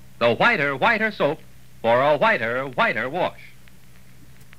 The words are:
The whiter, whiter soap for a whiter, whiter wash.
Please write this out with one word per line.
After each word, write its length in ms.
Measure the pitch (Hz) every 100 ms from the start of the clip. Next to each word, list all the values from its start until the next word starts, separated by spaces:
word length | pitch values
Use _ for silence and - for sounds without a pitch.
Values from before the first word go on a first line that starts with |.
| - -
The 160 | 117 110
whiter, 400 | 214 214 143 135
whiter 360 | 196 220 220
soap 280 | 208 151 160 - - - -
for 200 | 113 123
a 160 | 143 147
whiter, 480 | 226 185 113 123 139
whiter 440 | 123 220 123 123
wash. 320 | 175 135 - - - - - - - - - - - -